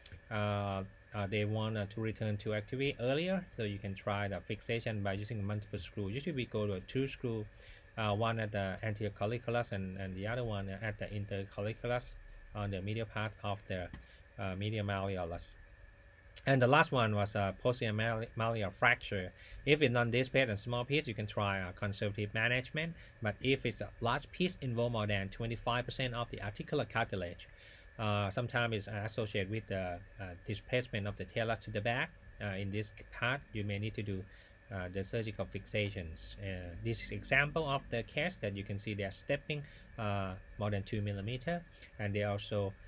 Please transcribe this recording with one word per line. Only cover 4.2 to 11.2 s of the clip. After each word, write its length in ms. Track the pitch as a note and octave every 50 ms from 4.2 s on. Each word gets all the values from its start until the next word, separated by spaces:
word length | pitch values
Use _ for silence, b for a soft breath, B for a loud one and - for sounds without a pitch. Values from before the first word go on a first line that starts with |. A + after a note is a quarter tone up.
| G2+
the 120 | G2 G2 E2+
fixation 640 | - - A2 G2 - - A#2 A#2 - A#2+ A2 G#2 G2
by 100 | G2 G2
using 320 | G2+ G#2 G2+ A#2 G#2 G2
multiple 340 | G2+ G#2 G#2+ G#2 - - F#2
screw. 300 | E2+ - - G#2 G2+ F#2+
Usually 260 | G#2 C#3 - F3+ D3+
we 100 | B2+ A#2
go 200 | - - G#2+ G#2
to 80 | G#2 G2
a 60 | F2+
two 260 | F#2 - - C3 C3+
screw, 380 | C#3 - - - A#2+ A2+ A2 G#2 G#2 B B B B B B B B -
uh, 160 | A#2 A2 G#2 G2+
one 260 | G#2 A2+ A2+ A2+ A2+
at 120 | A2 G#2
the 260 | G#2+ G2+ G2 F#2+ F#2+ - A2+
anterior 300 | A2 G#2 G#2+ A2 G2+ G2
colliculus 540 | - G#2 G#2+ A#2+ A#2 - - A#2 A#2+ A#2 -
and, 240 | G#2+ G2 F#2+ F#2 F#2
and 180 | G2 F#2+ F#2 F#2
the 120 | F#2+ F#2+
other 160 | G#2+ A#2+ B2+ A#2+
one 240 | A2+ G#2 G2 G2 F#2+
at 280 | F#2+ G2 A2+ A2 G#2+
the 80 | - G2
intercolliculus 1000 | - G#2 G#2